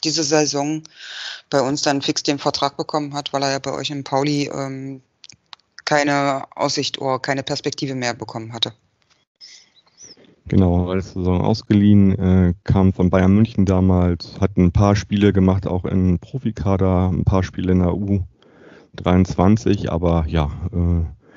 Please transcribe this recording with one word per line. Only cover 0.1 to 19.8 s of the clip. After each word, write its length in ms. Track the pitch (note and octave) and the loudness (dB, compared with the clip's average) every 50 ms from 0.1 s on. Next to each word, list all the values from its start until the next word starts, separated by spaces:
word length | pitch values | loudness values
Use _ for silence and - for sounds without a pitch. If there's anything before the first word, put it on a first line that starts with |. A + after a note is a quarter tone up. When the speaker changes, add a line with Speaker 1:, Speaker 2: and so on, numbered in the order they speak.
| D3 D#3 D#3+ | -4 -2 -2
Speaker 1:
Saison 580 | C#3 D#3+ D3+ D3+ C#3+ C#3+ C#3+ C#3 D3 D#3 D#3 D#3+ - - - - - - - - - - - - _ | 2 2 2 2 2 0 -2 -2 -2 -4 -4 -6 -12 -20 -20 -20 -18 -16 -14 -14 -14 -14 -16 -10 _
bei 100 | - C#3 | 0 0
uns 220 | B2 C3 C#3+ D3 - | 2 2 0 -2 0
dann 180 | D3+ C#3 C#3 | 0 0 0
fix 220 | C3 - D3 - - | -2 -2 -4 -2 -2
den 160 | - C#3+ C#3 | -2 -4 -2
Vertrag 380 | - D3 - - C#3+ C#3 - - | -2 -4 -2 -2 -4 -4 -4 -6
bekommen 360 | D#3 - - D3+ D3 C#3+ C#3 | -8 -6 -6 -6 -6 -6 -8
hat, 200 | C#3+ C#3+ - - | -10 -10 -6 -6
weil 100 | C#3 C#3 | -4 -2
er 80 | C#3 | -2
ja 80 | C3+ C3+ | -4 -4
bei 120 | C3+ C3+ | -6 -6
euch 200 | C3 C#3 C#3 - | -8 -8 -8 -8
in 120 | D3+ C#3+ C3+ | -8 -8 -8
Pauli, 460 | - C#3 C3+ C#3+ D3 D3 C#3+ C#3+ - | -4 -2 -2 0 0 0 -2 -2 -4
ähm, 500 | - C#3 C#3 C3+ C3+ C3+ C3+ C3+ C3+ C3 - _ _ _ - - - _ _ _ - - _ _ _ - - | -6 -8 -8 -8 -10 -10 -12 -12 -14 -16 -18 _ _ _ -20 -20 -20 _ _ _ -20 -20 _ _ _ -12 -4
keine 580 | - D3+ D3 C#3+ D3 C#3+ C#3+ C#3 C#3 C3+ C3+ - - - | -2 0 0 2 2 0 0 0 0 -2 -4 -6 -10 -6
Aussicht 440 | - A2 C#3+ C#3+ D3+ C3+ - - - | -4 -4 -2 -2 -4 -4 -6 -6 -6
oder 200 | - C3+ C3 B2+ | -4 -4 -4 -4
keine 240 | - - C3+ C#3 C3 | -4 -4 -4 -6 -4
Perspektive 520 | - D3 - - D3 - - D#3 C3+ C3+ | -6 -8 -6 -6 -8 -6 -6 -8 -6 -6
mehr 180 | C3 B2 A#2+ A#2 | -4 -4 -6 -6
bekommen 400 | B2 A2+ - - A#2 A2+ A2+ A#2+ | -6 -10 -12 -12 -12 -12 -12 -6
hatte. 200 | A#2 - A#2 - _ _ _ _ _ _ _ _ _ _ _ _ _ - - - - _ _ _ _ _ _ _ _ - - - - - _ _ _ _ - | -6 -6 -6 -6 _ _ _ _ _ _ _ _ _ _ _ _ _ -20 -20 -20 -20 _ _ _ _ _ _ _ _ -20 -20 -20 -20 -20 _ _ _ _ 0
Speaker 2:
Genau, 380 | - G2 F#2+ F2+ F2 F2 F2+ | 2 2 4 4 2 0 0
war 100 | F2+ F#2 | 0 -2
letzte 240 | F#2+ F#2 - - F#2+ | -4 -6 -6 -8 -4
Saison 220 | F2+ F2+ F#2 F2+ | -2 0 0 0
ausgeliehen, 800 | - G#2 A2 - - _ G#2+ G#2 G2+ G#2 G#2 G2+ G2 F#2+ F#2+ F#2+ | 0 0 0 -2 0 _ 2 4 6 6 6 6 6 4 2 2
äh, 340 | F#2+ F#2 F#2 F#2 F2+ F2 F2 - _ | 2 2 4 4 4 2 0 -2 _
kam 300 | - - G2 F#2 F#2+ F2+ | -2 2 2 4 2 2
von 160 | - F#2 F2+ | 2 2 2
Bayern 240 | F#2+ F#2+ F#2 F#2+ G2 | 4 4 4 4 6
München 320 | G#2 A2+ A2+ - - G2 | 4 4 2 2 0 0
damals, 720 | F#2 F#2+ F#2 F#2 F#2+ F#2 F2+ F2+ F2 F2 E2+ - - - - | 2 2 2 2 4 4 4 2 2 0 -2 -6 -12 -4 -2
hat 180 | G2 F#2+ G2+ F#2 | -2 0 2 2
ein 140 | F2+ F2 | 2 4
paar 240 | - - G#2 G2+ G2+ | 4 4 4 4 2
Spiele 380 | G#2 - - G#2 G2+ G2+ G2+ F#2+ | 0 0 -2 0 2 4 4 4
gemacht, 320 | G2 F#2 F#2+ F#2+ F#2+ - | 4 4 4 2 0 -2
auch 200 | - E2+ F#2 - | -4 -4 -4 -4
im 340 | - - F#2+ F#2 F#2 F2+ E2 | -2 0 2 2 2 2 0
Profikader, 880 | - - - C3 - A#2 A2 - - G2 G2 F#2 G2 F#2 F#2 F2+ F#2 F#2 | -2 -8 -10 -8 -6 -6 -6 -4 -2 0 0 2 2 2 2 2 2 2
ein 120 | F2+ - - | 0 0 0
paar 200 | - G2 F#2+ F#2 | 2 2 2 0
Spiele 280 | - - - F#2 F2+ | -2 -4 -6 -2 2
in 80 | F#2 F#2 | 2 2
der 160 | F2+ F2 F2 | 2 2 0
U 280 | F2 G#2 G2 G2+ F#2+ F2 - - _ _ _ _ _ - - - - - _ _ | -2 -2 -2 -2 -2 -2 -6 -12 _ _ _ _ _ -20 -20 -20 -20 -20 _ _
dreiundzwanzig, 960 | - - F2 F2+ F#2 F#2 - - - F2 G2 G#2+ A2 - F#2+ G2+ G2+ | -6 0 2 4 4 4 2 2 2 4 4 4 2 2 0 -2 0